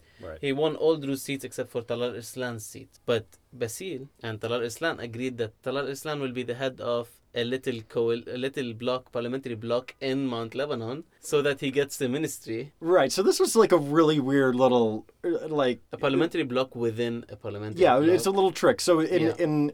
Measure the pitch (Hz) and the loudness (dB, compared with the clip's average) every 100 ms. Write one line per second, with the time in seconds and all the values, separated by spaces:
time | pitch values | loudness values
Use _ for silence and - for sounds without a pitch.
0 | _ - 92 78 143 135 156 147 156 156 | _ -18 -16 -8 -4 -2 -2 0 0 0
1 | 139 135 - 135 127 - 120 123 110 117 | -2 -6 -4 -8 -8 -8 -6 -6 -4 -4
2 | 123 117 113 127 123 117 - 110 110 _ | -4 -6 -12 -8 -8 -8 -12 -16 -20 _
3 | - 113 110 - _ 127 117 - 190 139 | -2 -2 -2 -20 _ -8 -8 -6 -8 -10
4 | 135 _ 113 107 113 120 117 - 165 143 | -12 _ -10 -6 -4 -2 -4 -4 -4 -4
5 | 120 113 127 117 110 - 131 135 135 139 | -8 -6 -6 -4 -8 -8 -6 -4 -6 -8
6 | 156 147 131 123 123 120 135 131 117 120 | -6 -6 -4 -6 -6 -4 -6 -4 -4 -2
7 | 117 - _ 120 120 131 139 117 107 123 | -4 -12 _ -6 -4 -4 -4 -6 -4 -2
8 | 117 117 98 123 135 143 123 113 123 127 | 0 0 -4 -6 -6 -4 -6 -6 -4 -4
9 | - 123 120 135 131 110 113 120 - - | -4 -6 -6 -6 -8 -8 -2 -2 -4 -8
10 | 135 135 135 117 113 123 147 127 113 143 | -2 -2 -2 -4 -6 -4 -4 -4 -6 -8
11 | - _ - 151 143 139 143 131 139 - | -12 _ 0 2 2 0 -2 0 0 0
12 | 127 139 160 - - 113 143 - 165 180 | -2 0 -2 -6 -8 -8 -8 -6 4 4
13 | 139 - 269 370 370 226 202 175 143 151 | 4 2 2 4 4 6 6 6 4 4
14 | 156 156 127 139 135 123 131 123 110 110 | 6 4 2 4 4 6 6 6 4 0
15 | - _ 175 165 151 151 131 117 - - | -10 _ -2 -2 -2 0 0 0 -8 -2
16 | 143 139 165 175 135 123 131 120 117 107 | 0 2 0 0 -2 0 -2 -2 -2 0
17 | 120 117 117 107 107 101 107 170 170 127 | -2 -4 -10 -14 -10 -8 -6 4 6 6
18 | 156 180 196 196 190 - 160 - - 165 | 6 4 2 2 2 4 2 4 4 4
19 | 160 175 160 151 165 151 147 | 4 2 2 0 0 2 0